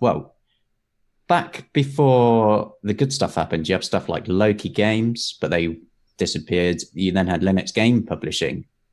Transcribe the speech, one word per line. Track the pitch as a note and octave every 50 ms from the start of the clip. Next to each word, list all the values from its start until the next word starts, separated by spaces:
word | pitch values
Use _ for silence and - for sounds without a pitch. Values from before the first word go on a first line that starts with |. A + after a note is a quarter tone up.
well, | B2 G#2+ D#2+ D2+ - - _ _ _ _ _ _ _ _ _ _ _ _ _ _ _ _ _ _ _ -
back | F3 E3 - - - - - _
before | - D3+ C3+ C#3 C#3 D3+ C#3+ C3+ C3 B2 A#2+ A#2+ A#2 A2+ A2 G#2+ G#2+ G#2 - - - _
the | - G#2 G#2
good | - C#3+ C#3
stuff | - - F2+ D#2+ -
happened, | E2+ E2 - E2+ E2 D#2 E2
you | F#2
have | F2 -
stuff | - - F#2 - -
like | E2 - -
Loki | - F2+ F#2+ G#2+ G#2+ G2+ G#2 - E2+
Games, | - G#2+ G#2 A2 A2 A2 A2+ A#2 A#2 - - - - -
but | F#2 D2+
they | F2 E2+ E2+ E2 E2 E2 - _ _ _ _ _ _
disappeared. | - G2 - - D2+ - - F2+ F2 F2 F2 E2+ D#2 - - -
You | F2+ F#2+ F#2
then | F2 F#2+ F2+
had | F2+ F2 E2+
Linux | - G2+ F#2+ F#2 - -
Game | - A2+ A2 A#2 B2 A2 -
Publishing. | - F2 D#2 D2 D#2 - - E2 C2 - - - _ _ _ _ _